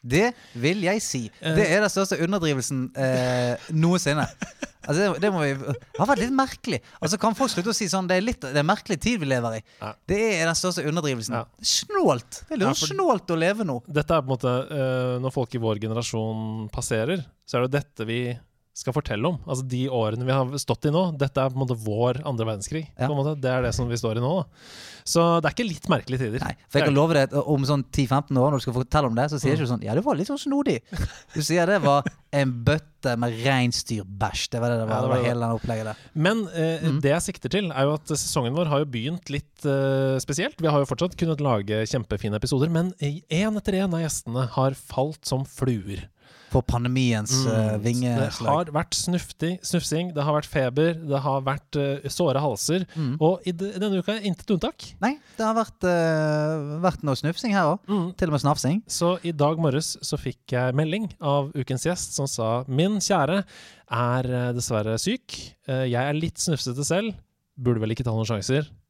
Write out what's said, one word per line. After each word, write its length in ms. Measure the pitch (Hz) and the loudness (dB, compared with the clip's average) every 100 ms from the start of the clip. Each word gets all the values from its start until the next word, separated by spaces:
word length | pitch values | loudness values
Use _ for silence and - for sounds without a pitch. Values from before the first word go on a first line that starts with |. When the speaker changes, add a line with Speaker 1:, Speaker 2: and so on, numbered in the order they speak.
| 123 | 2
Speaker 1:
Det 280 | 147 233 240 - | 4 4 0 -14
vil 280 | 120 135 202 | -2 0 2
jeg 200 | 175 214 | 0 0
si. 300 | - 131 110 - | -2 -4 -6 -6
Speaker 2:
Eh. 140 | 160 160 | 0 2
Speaker 1:
Det 100 | 208 | 4
er 80 | 196 | 4
den 80 | 208 | 4
største 280 | 190 196 170 | 2 0 0
underdrivelsen, 720 | 170 196 160 135 - 135 127 - | 0 2 2 0 0 -4 -4 -2
eh, 580 | 131 127 127 127 123 120 - | 0 2 2 2 0 -2 -2
noensinne. 560 | 160 165 180 147 147 123 - - - - _ - | 2 4 4 2 0 -2 -6 -14 -10 -14 _ -2
Altså, 280 | 151 202 | 0 2
det, 80 | 156 | 2
det 100 | 208 | 0
må 80 | 185 | 2
vi, 140 | 143 | 0
det 440 | 135 131 127 - - | -2 -4 -6 -8 -2
har 80 | 151 | 2
vært 120 | 269 | 2
litt 140 | 240 | 2
merkelig. 480 | 269 269 - - 151 - - | 2 0 -2 -4 -4 -6 -6
Altså, 160 | 160 202 | -2 0
kan 160 | 220 | 0
folk 160 | 214 262 | 2 0
slutte 180 | - 185 | 0 -2
å 40 | |
si 120 | 208 190 | -2 0
sånn, 180 | 190 180 | -2 2
det 120 | 185 | 2
er 40 | |
litt, 200 | 220 - | 2 -4
det 160 | 135 147 | 0 2
er 60 | 151 | 2
merkelig 320 | 208 - 160 | 0 0 -2
tid 220 | 220 240 | 0 0
vi 60 | 143 | 2
lever 320 | 127 117 110 | 0 0 -4
i. 40 | - _ | -10 _
Speaker 2:
Ja. 120 | 107 - - | -12 -12 -4
Speaker 1:
Det 360 | 202 226 180 | 0 2 2
er 40 | 165 | 2
den 100 | 165 | 0
største 280 | 180 170 147 | -2 -2 -2
underdrivelsen. 460 | 165 151 127 107 | 0 0 -2 -2
Speaker 2:
Ja. 140 | 117 - _ | -4 -6 _
Speaker 1:
Snålt. 840 | - - - 415 269 127 - - - | -2 0 0 2 4 2 -2 -18 -8
Det 20 | |
er 60 | 294 | 0
litt 100 | 208 | 0
Speaker 2:
Ja, 60 | |
for 180 | - 151 | 0 -2
Speaker 1:
snålt 340 | 392 359 226 - | 0 2 2 0
å 120 | 165 | 0
leve 240 | 165 208 | 2 0
nå. 180 | 196 123 - | -2 -4 -2
Speaker 2:
dette 240 | 151 151 | -2 4
er 100 | 165 | 2
på 60 | 131 | 2
en 100 | 127 | 0
måte, 320 | 131 123 135 | 2 0 -2
eh, 500 | 147 131 127 127 123 | -2 0 0 -2 -2
når 80 | 131 | -2
folk 240 | 139 120 123 | -2 -4 -2
i 40 | |
vår 200 | 113 104 | 0 0
generasjon 920 | 110 113 117 113 110 110 110 110 107 | -2 -4 -4 -4 -4 -4 -6 -6 -8
passerer, 540 | 123 - 113 120 185 139 _ - | -6 -2 0 0 -2 -6 _ -4
så 120 | 123 | -2
er 40 | 127 | 0
det 20 | 143 | 0
dette 260 | - - 110 | -4 -8 -4
vi 320 | 117 123 123 - _ _ - | -2 -4 -6 -12 _ _ -8
skal 160 | - | -4
fortelle 320 | 139 - - 147 | -4 -2 -2 0
om. 100 | 170 - | -2 -4
Altså, 140 | 131 131 | -6 -2
de 180 | 123 131 | -2 0
årene 380 | 127 110 113 127 | 0 0 0 0
vi 60 | |
har 140 | 135 127 139 | 0 0 -4
stått 300 | - 117 151 | -2 0 2
i 20 | |
nå, 260 | 156 185 147 | 2 0 0
dette 220 | 139 - | -2 0
er 100 | 135 | 0
på 40 | 127 | 0
en 60 | 131 | -2
måte 100 | 117 | -2
vår 460 | 107 107 120 127 156 | -2 2 2 0 -4
andre 180 | 113 | -2
verdenskrig, 440 | 110 104 104 156 156 - | -2 -4 -6 -6 -8 -4
Speaker 1:
Ja. 60 | 127 | -2
Speaker 2:
på 40 | |
en 100 | 147 | 0
måte. 160 | 139 151 | 0 0
Det 60 | 127 | 0
er 100 | 127 | 2
det 120 | 123 107 | 0 0
som 120 | 120 | -2
vi 80 | 117 | 0
står 220 | 117 110 | 0 0
i 20 | |
nå, 220 | 123 185 | 0 0
da. 60 | - - - - - - - | -2 -10 -20 -20 -18 -12 0
Så 360 | 170 170 170 | 4 4 4
det 40 | 160 | 2
er 80 | |
ikke 140 | - 233 | 0 -4
litt 180 | 156 - | -4 0
merkelige 280 | 143 - 127 | 0 0 -2
tider. 220 | 120 120 | -2 -2
Speaker 1:
Nei, 140 | 151 - _ | -4 -6 _
for 100 | 143 | 2
jeg 20 | |
Speaker 2:
Det 0 | |
er 40 | 156 | 4
Speaker 1:
kan 80 | 139 | 4
love 180 | 160 | 6
deg 100 | 156 | 4
at 100 | 135 143 - | 4 2 2
om 160 | 147 135 | 2 2
sånn 180 | 143 127 | 0 0
ti 160 | - 131 | 0 2
femten 280 | 135 - 135 | 2 2 4
år, 100 | 139 | 4
når 80 | 135 | 2
du 20 | |
skal 120 | 127 | 0
fortelle 320 | 120 127 156 135 | -2 2 2 2
om 80 | 113 | 2
det, 140 | 147 | 0
så 80 | 147 | 0
sier 140 | 147 | 2
Speaker 2:
Mm. 80 | - | 2
Speaker 1:
ikke 80 | 131 | 0
du 60 | |
sånn, 100 | 123 | -2
«Ja, 100 | 104 | 0
det 100 | 131 | 0
var 120 | 254 165 | 0 0
litt 120 | 202 | -2
sånn 120 | 285 | -4
snodig.» 420 | 285 277 277 127 _ 190 - - - 156 | -2 0 0 -2 _ -6 -6 -6 -10 -6
Du 60 | |
sier 220 | 147 170 170 | 0 2 4
det 140 | 202 | 4
var 200 | 143 143 - - _ | 4 4 2 -10 _
en 320 | 143 135 120 | 0 0 2
bøtte 540 | 117 151 - _ 131 120 | 2 2 -2 _ -2 0
med 140 | 120 113 127 | -2 0 0
reinsdyrbæsj. 1040 | 131 123 - - 113 95 98 101 - - | 2 2 0 -4 -6 -6 -4 -2 -2 -4
Det 100 | 120 | -2
var 80 | 120 | 0
det 100 | 117 | 0
det 80 | 110 | 0
var. 80 | 113 | 0
Speaker 2:
Ja, 60 | |
det 0 | |
Speaker 1:
Det 80 | 131 | 2
Speaker 2:
var 0 | |
Speaker 1:
var 80 | 127 | 2
Speaker 2:
det. 80 | 120 | 2
Speaker 1:
hele 120 | 120 | 0
den 180 | 117 113 | 0 -2
opplegget 240 | 117 113 | -2 -4
der. 120 | 107 107 - 156 | -6 -10 -8 0
Speaker 2:
Men, 320 | 170 226 190 | 2 2 -2
eh, 320 | 170 160 165 | -2 -2 0
Speaker 1:
Mm. 200 | 160 139 | 0 2
Speaker 2:
det 100 | 139 | 2
jeg 100 | 160 | 2
sikter 280 | - - 123 | -2 -6 -2
til, 180 | 196 190 | -2 -2
er 120 | 131 | 0
jo 100 | 139 | 0
at 120 | 151 - | 0 -2
sesongen 480 | 151 - 156 120 147 | -4 -2 -2 0 0
vår 100 | 170 | 2
har 100 | 143 | 2
jo 60 | 151 | 0
begynt 440 | 120 123 175 - | -2 -4 -6 -6
litt, 360 | 143 - _ 147 | -8 -8 _ 0
eh, 520 | 139 135 135 135 131 | 2 2 2 2 0
spesielt. 380 | - 139 254 - | -2 -2 -4 0
Vi 80 | 160 | 2
har 120 | 147 | 4
jo 60 | 139 | 2
fortsatt 300 | 131 175 - | 0 -2 0
kunnet 220 | 165 147 | -2 2
lage 420 | 143 110 98 107 110 | 2 2 0 -2 0
kjempefine 500 | 131 107 104 107 107 | -2 -2 -4 -2 -2
episoder, 320 | 127 135 151 | 0 2 2
men 220 | 165 180 180 143 151 _ | 2 0 -2 -4 -6 _
en 260 | 160 214 214 | 0 0 -2
etter 180 | - 185 | -2 0
en 100 | 196 | 0
av 60 | 165 | 0
gjestene 500 | 160 - - 120 127 | -2 -4 -4 -2 -2
har 220 | - 131 | 2 2
falt 540 | 139 - - 143 156 - | 0 -6 -2 -2 -4 -4
som 160 | 131 135 | -4 -4
fluer. 600 | - 131 113 95 95 - _ _ - - | -2 -2 -2 -4 -10 -10 _ _ -20 -2
Speaker 1:
For 80 | 131 | 0
pandemiens, 680 | - 120 123 127 123 110 107 127 117 | 2 0 0 2 2 0 0 0 2
Speaker 2:
Mm. 40 | 110 110 | 2 2
Speaker 1:
eh, 40 | 107 | 0
vingeslag. 840 | 113 120 123 117 110 - 117 147 170 | 0 0 0 0 0 -2 0 0 0
Speaker 2:
Det 60 | 147 | -2
har 80 | |
vært 100 | 170 | -2
snufti-, 640 | - - 175 - - 160 180 - | -4 -2 -2 -4 -6 -4 -4 -2
snufsing, 480 | 175 - 156 180 | -2 0 -2 -2
det 100 | 151 | -2
har 100 | 143 151 | 0 0
vært 60 | - | 0
feber, 480 | 156 127 131 165 | 0 0 2 2
det 260 | 165 160 139 | 0 -2 -2
har 220 | 139 135 | 0 0
vært, 340 | 135 139 _ 151 | -2 -4 _ -2
eh, 320 | 139 139 135 | -2 -2 -6
såre 280 | - 170 131 | 0 2 2
halser. 460 | 147 104 - 175 180 160 | 0 -2 -2 -2 -2 -4
Speaker 1:
Mm. 220 | 139 147 | -2 2
Speaker 2:
Og 220 | 156 185 185 | 2 2 -2
i 40 | |
de-, 200 | 170 196 190 | -4 -6 -4
denne 180 | 208 190 | 0 0
uka 120 | 175 | 0
er 80 | 220 | -2
intet 240 | 202 170 - | -2 -4 -2
unntak. 480 | 190 240 - - - | 0 0 -6 -18 -2
Speaker 1:
Nei, 160 | 214 294 - - | -2 -2 -10 -4
det 80 | |
har 120 | 220 226 | 0 0
vært, 260 | - - | -2 0
eh, 960 | 185 175 165 156 156 151 151 160 147 151 | 2 4 4 2 2 2 0 -2 -4 0
vært 220 | 180 - | 0 0
noe 140 | 151 131 | -2 0
snufsing 380 | 151 175 240 | -2 -2 0
her 100 | 202 160 | 2 2
også. 140 | 185 - | 0 0
Speaker 2:
Mm. 280 | 202 175 185 | -2 -2 0
Speaker 1:
Til 120 | 175 | 0
og 20 | |
med 80 | 147 | 2
snafsing. 420 | 139 151 131 190 - | 2 2 2 0 -2
Speaker 2:
Så 320 | - 170 180 170 | 0 0 0 -4
i 60 | |
dag 260 | 151 147 160 | 2 2 4
morges 400 | 165 135 160 - | 2 2 -2 -8
så 120 | - 147 | -6 -4
fikk 300 | 131 - - | -6 -8 -4
jeg 260 | 123 127 131 | 0 0 0
melding 360 | 156 190 202 - | 0 -2 -4 -4
av 320 | 151 143 139 | 0 0 0
ukens 320 | 147 127 131 160 | -4 -4 -2 -2
gjest 280 | 180 - | -2 -4
som 140 | - 139 | -4 -4
sa, 360 | - 110 120 131 | -2 0 0 0
«Min 300 | 131 185 208 | 0 2 0
kjære 440 | - 190 139 190 185 - - - _ | 0 2 2 0 -2 -14 -20 -20 _
er, 320 | 117 120 127 | 0 2 0
eh, 300 | 127 123 123 | 0 -2 -2
dessverre 460 | 123 117 113 107 113 | -2 -2 -2 0 -2
syk. 560 | 185 254 - - - _ - | -2 -4 -6 -14 -14 _ -6
Eh, 180 | 131 131 | -2 0
jeg 60 | 120 | 0
er 180 | 139 | 0
litt 220 | 147 165 - | -2 -4 -4
snufsete 500 | - 139 - 123 143 | -2 -2 -2 -4 -2
selv. 300 | 170 220 190 _ _ _ - | -2 -2 -8 _ _ _ -2
Burde 200 | 123 117 | 0 2
vel 100 | 107 113 | 0 -2
ikke 80 | |
ta 80 | 123 | -2
noen 160 | 110 110 | -2 0
sjanser.» 400 | 110 95 135 151 - | -2 0 0 0 -12